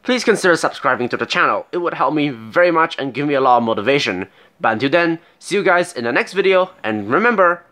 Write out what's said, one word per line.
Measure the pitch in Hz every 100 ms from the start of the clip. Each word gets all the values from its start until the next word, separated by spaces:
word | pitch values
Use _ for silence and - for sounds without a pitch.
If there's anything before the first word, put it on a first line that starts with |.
please | - 247
consider | 233 202 185 160
subscribing | 151 - 139 127 123
to | 120
the | 117
channel. | 175 151 104 -
It | 180
would | 170
help | 160 139
me | 151 147
very | 117 113 101 180
much | 165 160 -
and | 139
give | 120 147
me |
a | 139
lot | 131 120
of |
motivation. | 117 107 104 143 131 92 92 _ _ _
But | -
until | 110 135
then, | 170 170 165 _ _
see | - 202
you |
guys | 185 175 175
in | -
the | 117
next | 147 214
video, | 185 190 185 185 -
and | 110 110 101
remember | 139 233 214 180 175 _